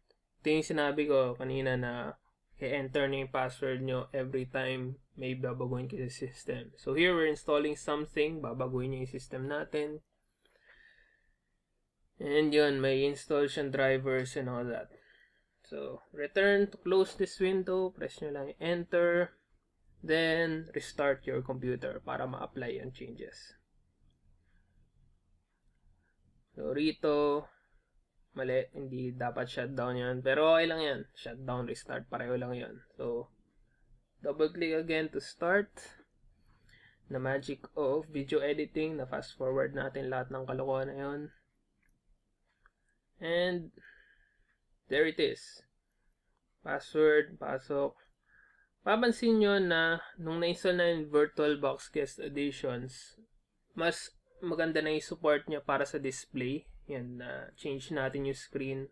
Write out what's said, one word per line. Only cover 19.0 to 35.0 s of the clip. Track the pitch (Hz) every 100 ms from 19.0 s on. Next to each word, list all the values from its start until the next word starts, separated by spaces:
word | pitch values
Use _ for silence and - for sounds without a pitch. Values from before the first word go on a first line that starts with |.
| 175 175 175 - _ _ _ _ _ _
Then, | 160 160 165 160 165 160 160
restart | 147 - - 143 135 -
your | 131
computer | 127 131 127 127 131 131
para | - 127 131
ma-apply | - - 139 120 123
yung | 127
changes. | 131 127 - - - - - _ _ _ _ _ _ _ _ _ _ _ _ _ _ _ _ _ _ _ _ _ _ _ _ _ _ _ _ _ -
So, | 147
rito, | 135 156 151 156 147 147 143 151 _ _ _ _ _ _ _ _
mali, | - 127 131 127
hindi | 151 135 127 127
dapat | 127 123 120 123
shutdown | - 123 135 123 123
yan. | 123 127
Pero | 131 135 160 165
okay | 165
lang | 160
yan. | 151 123 -
Shutdown, | - 120 120 131 123 120
restart, | 117 - 131 127
pareho | 120 120 127
lang | 123 123
yan. | 113 107 - -
So, | 123 120 120 _ _ _ _ _ _ - _ _
double | 147 147 156
click | 170 165
again | 160 165 160